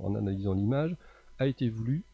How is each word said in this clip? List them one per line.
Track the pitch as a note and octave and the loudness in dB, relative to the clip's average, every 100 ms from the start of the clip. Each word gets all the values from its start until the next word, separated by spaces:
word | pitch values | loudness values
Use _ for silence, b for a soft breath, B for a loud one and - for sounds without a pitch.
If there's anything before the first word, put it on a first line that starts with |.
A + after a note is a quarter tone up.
| G2 | -2
en | G#2+ | 0
analysant | G2+ G2 G2 | 0 0 0
l'image, | F#2+ G#2 C3+ D#3+ F3 B B B - | 2 2 2 0 -4 B B B -2
a | C3+ | -2
été | C3 B2 | 0 -2
voulu | A2 A#2 D3 - | 0 -2 -2 -4